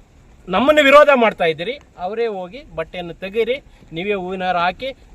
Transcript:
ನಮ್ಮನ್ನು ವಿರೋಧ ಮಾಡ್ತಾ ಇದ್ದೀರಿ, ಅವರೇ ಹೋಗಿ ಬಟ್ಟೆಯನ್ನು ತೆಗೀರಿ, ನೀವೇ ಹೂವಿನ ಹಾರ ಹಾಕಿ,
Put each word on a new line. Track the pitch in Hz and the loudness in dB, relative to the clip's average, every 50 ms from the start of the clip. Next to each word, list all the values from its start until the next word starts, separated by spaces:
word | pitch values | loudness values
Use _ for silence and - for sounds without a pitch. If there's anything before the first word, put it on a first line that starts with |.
| _ _ _ _ - - - _ - 180 185 | _ _ _ _ -20 -20 -20 _ -10 -4 -2
ನಮ್ಮನ್ನು | 196 247 311 302 302 285 | 0 2 4 4 4 6
ವಿರೋಧ | 269 285 294 294 294 277 240 | 8 8 8 8 8 6 4
ಮಾಡ್ತಾ | 226 208 - - 180 165 | 2 2 2 0 -2 -2
ಇದ್ದೀರಿ, | 156 147 175 220 277 285 - _ _ - 180 | -2 -2 -6 -8 -8 -10 -14 _ _ -10 -10
ಅವರೇ | 185 220 226 233 226 208 | -8 -4 -4 -4 -4 -4
ಹೋಗಿ | 185 180 175 208 277 311 - 165 | -8 -10 -12 -16 -20 -20 -14 -10
ಬಟ್ಟೆಯನ್ನು | 160 160 - - 180 175 170 156 - 185 | -10 -10 -8 -8 -12 -10 -10 -12 -12 -12
ತೆಗೀರಿ, | 196 196 226 220 226 262 285 - - - _ - - 160 | -8 -4 -4 -2 -2 -4 -6 -8 -18 -20 _ -20 -14 -10
ನೀವೇ | 165 185 208 208 196 | -8 -6 -4 -4 -4
ಹೂವಿನ | 180 180 190 190 185 | -6 -8 -8 -6 -4
ಹಾರ | 185 180 170 170 | -2 -2 0 -2
ಹಾಕಿ, | 185 180 - 254 269 254 _ - - | -2 -4 -6 -12 -12 -12 _ -20 -16